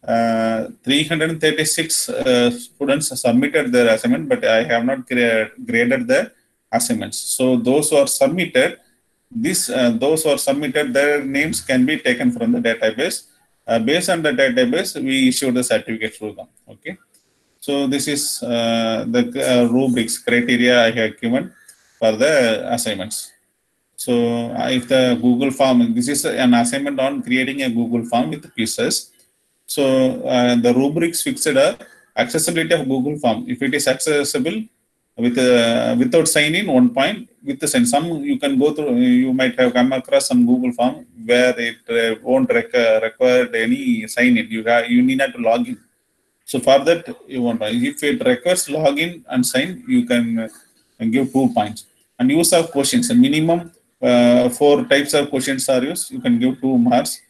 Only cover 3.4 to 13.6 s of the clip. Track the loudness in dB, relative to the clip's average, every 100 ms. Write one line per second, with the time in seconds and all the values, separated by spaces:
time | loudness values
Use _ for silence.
3.4 | 2 0 0 2 2 2 0 -2 0 0
4.4 | 2 2 2 0 0 -4 -4 0 2 0
5.4 | -2 -8 -4 0 2 0 2 0 0 _
6.4 | _ _ _ -4 -2 -4 -4 -10 -8 -2
7.4 | 0 0 2 0 2 2 2 2 0 0
8.4 | -2 0 0 -4 _ _ _ _ _ -6
9.4 | -4 -4 -4 0 0 2 0 0 0 0
10.4 | 0 -2 -2 -2 0 0 2 0 -2 -4
11.4 | -2 -4 -2 2 2 0 -2 0 0 0
12.4 | -2 0 0 0 -2 -2 -4 -6 -14 _
13.4 | _ _